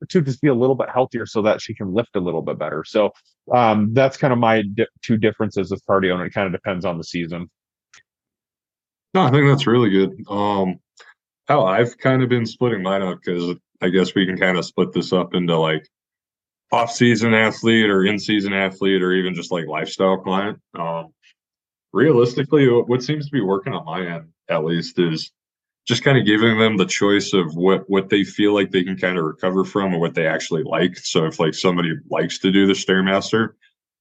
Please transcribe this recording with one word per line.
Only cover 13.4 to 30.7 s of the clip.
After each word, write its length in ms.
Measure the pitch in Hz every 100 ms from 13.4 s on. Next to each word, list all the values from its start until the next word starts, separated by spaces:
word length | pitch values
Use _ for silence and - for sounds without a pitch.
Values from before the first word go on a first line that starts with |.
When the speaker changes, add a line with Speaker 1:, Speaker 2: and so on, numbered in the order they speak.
| 87 87 _ _
Speaker 2:
I 60 | 92
guess 240 | 92 90
we 100 | - 92
can 120 | 90
kinda 240 | 92 90
split 300 | 85 - 92
this 200 | 90 85
up 220 | 92 87
into, 220 | 92 87 82
like, 280 | 80 78 - _ _ _ _ _ _ _ _
off-season 600 | 120 117 - 120 110 117
athlete 560 | 110 110 - 113 113 107
or 140 | 95
in-season 480 | 95 104 - 107 98
athlete 500 | 98 95 95 98 95
or 100 | 90
even 220 | 92 92
just, 160 | 82 -
like, 160 | 87 78
lifestyle 520 | 76 80 - 95 92
client. 420 | 98 95 101 104 _
Um, 340 | 92 85 82 80 _ _ _ _ _ _ _ _
realistically, 760 | 92 147 123 123 - 143 156 135
wh-, 220 | 120 113
what 140 | 127
seems 240 | - 151 139
to 60 |
be 80 | 139
working 340 | 95 98 -
on 100 | 92
my 220 | 80 90 87
end, 260 | 82 - _ -
at 160 | 85
least, 340 | 80 85 82 -
is 320 | 87 78 - _ _ _ _ _ -
just 160 | 120
kinda 180 | 147 131
giving 360 | 104 107 117 110
them 180 | 110 104
the 100 | 90
choice 460 | - 101 101 98
of 240 | 98 82 82
what, 340 | 92 92 -
what 200 | 98 95
they 120 | 101
feel 320 | 95 - 104
like 160 | 101 95
they 140 | 95
can 120 | 92 95
kinda 260 | 92 90
recover 400 | 78 76 92 95
from 300 | 92 104 95
or 40 | 85
what 160 | 82
they 120 | 82 80
actually 360 | 80 - 82
like. 340 | 71